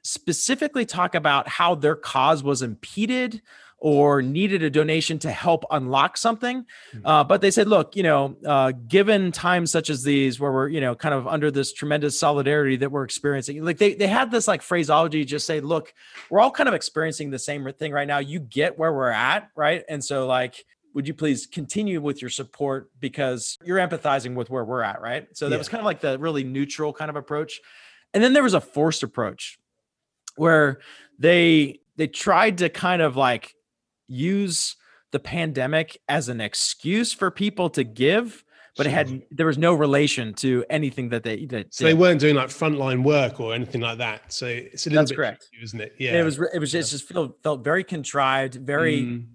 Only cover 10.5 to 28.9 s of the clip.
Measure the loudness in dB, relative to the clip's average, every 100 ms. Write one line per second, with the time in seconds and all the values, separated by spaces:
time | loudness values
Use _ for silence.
10.5 | 0 -2 -2 -2 -2 -2 -2 -2 -2 0
11.5 | 0 -4 -6 -2 0 0 0 0 2 2
12.5 | 2 2 0 -2 -4 -6 -4 -2 -2 -6
13.5 | -6 -6 2 2 2 0 2 0 0 0
14.5 | -2 0 -2 2 2 2 0 -2 -4 -4
15.5 | -4 -2 -4 -4 _ -20 -20 0 4 4
16.5 | 4 0 0 -2 -4 -4 -4 -8 -8 -6
17.5 | -6 -8 -8 -4 -4 -2 -2 -2 -8 -6
18.5 | 0 0 0 -2 0 0 2 2 0 -2
19.5 | 0 0 0 -4 -8 -4 -4 0 0 -2
20.5 | -8 _ _ _ -8 -6 -4 -2 -2 -4
21.5 | -12 -6 -4 -2 -2 -4 -6 -8 -10 -10
22.5 | -6 -4 -4 -8 _ -8 -4 -4 -4 -8
23.5 | -10 -2 0 0 -2 0 0 -2 -8 -6
24.5 | -6 -4 -4 -4 -6 -6 -8 -10 -8 -4
25.5 | -4 -4 -4 -4 -2 -4 -2 -2 -4 -4
26.5 | -4 -4 -4 -6 -6 -8 -8 -6 -6 -6
27.5 | -12 _ -20 -20 _ _ 2 6 6 6
28.5 | 2 0 0 0